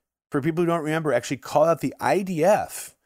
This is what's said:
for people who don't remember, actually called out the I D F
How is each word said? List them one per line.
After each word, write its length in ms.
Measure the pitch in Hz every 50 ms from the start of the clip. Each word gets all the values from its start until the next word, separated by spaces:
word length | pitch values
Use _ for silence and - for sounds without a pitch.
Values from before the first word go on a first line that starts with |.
| _ _ _ _ _ _
for 100 | - 147
people 220 | 127 160 160 165
who 80 | 175 165
don't 140 | 170 170 147
remember, 280 | 151 156 165 160 151
actually 260 | 123 120 - - 143 120
called 300 | - - - 151 151 165
out 120 | 165 -
the 140 | - 131 - -
I 240 | - 120 147 185
D 220 | 208 185 185 156 147
F 500 | 185 214 147 85 - - - - - - _ _